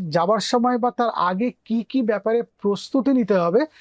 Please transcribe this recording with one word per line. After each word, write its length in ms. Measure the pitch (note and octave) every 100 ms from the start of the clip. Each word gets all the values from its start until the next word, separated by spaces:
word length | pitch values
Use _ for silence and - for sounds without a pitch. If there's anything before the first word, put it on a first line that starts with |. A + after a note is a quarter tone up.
| F3
যাবার 320 | D#3+ F3 G#3+
সময় 380 | - B3 B3 B3
বা 120 | A#3+
তার 200 | - A#3+
আগে 380 | - F3 F#3+ B3 -
কি 200 | _ A3+ G3+
কি 140 | C4+
ব্যাপারে 400 | A3 G#3 G#3+ A#3
প্রস্তুতি 680 | A3+ _ G3+ G3 - C4+ A#3+
নিতে 220 | C4 G#3
হবে, 260 | G3 E3+ G3 D#4 -